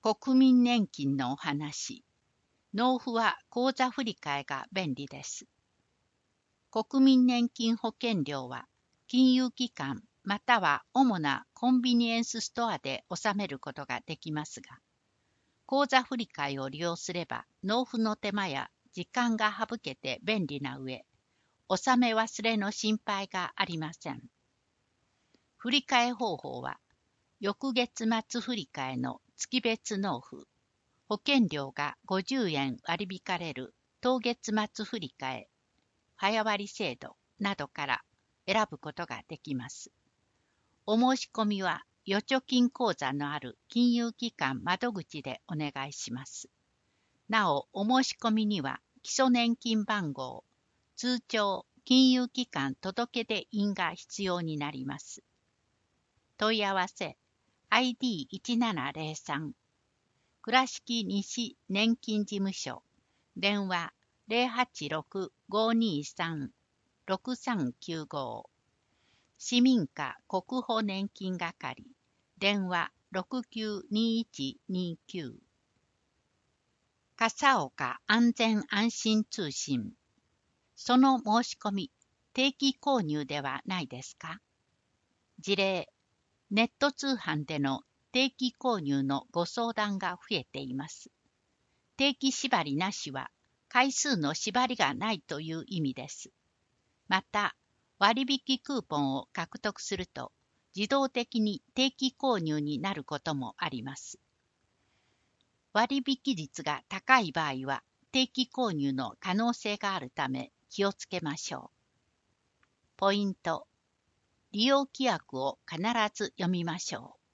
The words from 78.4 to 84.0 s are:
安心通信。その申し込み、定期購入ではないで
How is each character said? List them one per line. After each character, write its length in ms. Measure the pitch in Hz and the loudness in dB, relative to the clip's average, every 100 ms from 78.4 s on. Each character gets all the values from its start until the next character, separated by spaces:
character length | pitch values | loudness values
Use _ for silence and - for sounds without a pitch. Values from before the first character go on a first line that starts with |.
| 226 214 - | 2 2 0
安 220 | 202 226 | 2 2
心 320 | - 220 220 | 0 2 2
通 280 | 214 - 165 | 2 -4 -4
信。 420 | - - 131 104 - _ _ _ _ _ _ _ - | -4 -2 -2 -2 -10 _ _ _ _ _ _ _ -14
そ 220 | - 247 | 2 6
の 220 | 269 262 | 8 6
申 240 | 214 220 | 4 2
し 140 | 254 - | 2 -4
込 100 | 214 | -4
み、 200 | 202 165 _ _ _ _ | -4 -6 _ _ _ _
定 200 | - 269 | 0 0
期 240 | - 269 262 | 2 0 0
購 200 | - 262 | 2 2
入 240 | 160 151 135 | 2 -2 -2
で 160 | 147 | -4
は 200 | 139 135 - | -4 -6 -4
な 160 | 185 | -4
い 60 | 151 | -4
で 160 | 123 | -10